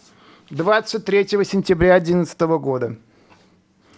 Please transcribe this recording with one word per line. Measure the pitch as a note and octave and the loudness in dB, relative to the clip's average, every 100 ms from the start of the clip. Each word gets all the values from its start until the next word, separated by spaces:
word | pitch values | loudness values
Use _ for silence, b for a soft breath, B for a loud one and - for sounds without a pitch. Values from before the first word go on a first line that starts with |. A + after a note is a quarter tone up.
| b b b b b | b b b b b
двадцать | C#3+ F3 G#3+ G#3+ A3 - | -4 0 0 -2 -8 0
третьего | G3+ G3 G3+ F#3+ | 0 2 -2 0
сентября | G3 F#3+ E3+ F3+ | -2 0 2 4
одиннадцатого | F3+ E3+ F3+ E3 - E3 D#3+ | 4 4 0 -2 -2 -2 -2
года? | C#3 B2+ A#2 A2 _ b b b b b _ _ B | -2 -4 -4 -8 _ b b b b b _ _ B